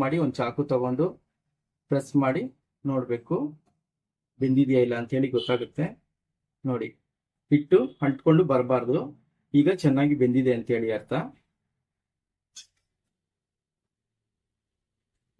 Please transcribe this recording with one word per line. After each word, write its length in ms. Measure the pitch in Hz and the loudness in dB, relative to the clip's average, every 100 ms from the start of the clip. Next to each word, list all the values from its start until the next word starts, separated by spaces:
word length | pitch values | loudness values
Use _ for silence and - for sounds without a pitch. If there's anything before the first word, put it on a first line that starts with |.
ಮಾಡಿ 160 | 135 165 | 0 0
ಒಂದ್ 120 | 139 - | -2 -2
ಚಾಕು 220 | 120 131 143 | -4 -4 -2
ತಗೊಂಡು 320 | 127 127 127 180 - _ _ _ _ _ _ - | -2 -2 -2 -2 -4 _ _ _ _ _ _ -4
ಪ್ರೆಸ್ 200 | 139 - 147 | -4 -2 0
ಮಾಡಿ 200 | 135 139 262 - _ _ 143 | 0 -2 -6 -12 _ _ -6
ನೋಡ್ಬೇಕು, 440 | 135 123 120 - 185 294 - _ _ _ _ _ _ _ - | -4 -4 -6 -4 -6 -6 -12 _ _ _ _ _ _ _ -4
ಬೆಂದಿದೆಯಾ 400 | 131 131 131 131 120 | 0 2 4 4 2
ಇಲ್ಲ 100 | 120 | 0
ಅಂತೇಳಿ 260 | 117 131 127 120 | -4 -2 0 -2
ಗೊತ್ತಾಗುತ್ತೆ. 500 | - 123 117 - 180 - _ _ _ _ _ _ 135 | 0 -2 -4 -6 -6 -8 _ _ _ _ _ _ -6
ನೋಡಿ, 200 | 123 110 - _ _ _ _ - | -6 -6 -12 _ _ _ _ 0
ಹಿಟ್ಟು 280 | 147 - 196 262 - 139 | 0 4 2 2 -2 -4
ಅಂಟ್ಕೊಂಡು 380 | 131 165 160 165 | 0 4 4 4
ಬರಬಾರ್ದು. 480 | 127 123 127 117 160 285 - _ _ _ 143 | 2 2 0 0 -2 -4 -12 _ _ _ 2
ಈಗ 100 | 147 185 | 2 2
ಚೆನ್ನಾಗಿ 320 | 147 135 147 143 | 2 2 2 2
ಬೆಂದಿದೆ 300 | 123 127 127 117 | 2 2 2 0
ಅಂತೇಳಿ 320 | 117 117 113 107 | -2 -2 -2 -4
ಅರ್ಥ. 160 | - 135 240 - _ _ _ _ _ _ _ _ _ _ _ - - _ _ _ _ _ _ _ _ _ _ _ _ _ _ _ _ _ _ _ _ _ _ _ _ _ _ - | -4 -6 -6 -12 _ _ _ _ _ _ _ _ _ _ _ -20 -20 _ _ _ _ _ _ _ _ _ _ _ _ _ _ _ _ _ _ _ _ _ _ _ _ _ _ 2